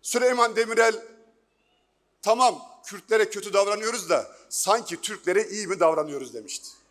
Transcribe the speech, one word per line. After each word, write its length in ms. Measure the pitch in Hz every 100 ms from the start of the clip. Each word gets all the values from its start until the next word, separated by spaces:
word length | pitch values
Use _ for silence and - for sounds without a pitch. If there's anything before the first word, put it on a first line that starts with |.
Süleyman 540 | - 240 247 247 233 220
Demirel, 460 | 226 226 226 220 - - _ _ _ _ _ _ _ _ _ _
"Tamam, 400 | 208 233 247 156 - -
Kürtlere 460 | - 202 _ 220 214
kötü 220 | 202 196
davranıyoruz 580 | 196 202 208 220 233 170
da 260 | 151 104 - _
sanki 520 | - 185 226 - 170
Türklere 480 | - 202 175 190 220
iyi 180 | 208 190
mi 140 | 196
davranıyoruz?" 540 | 165 156 151 143 127
demişti. 340 | 113 98 - - - _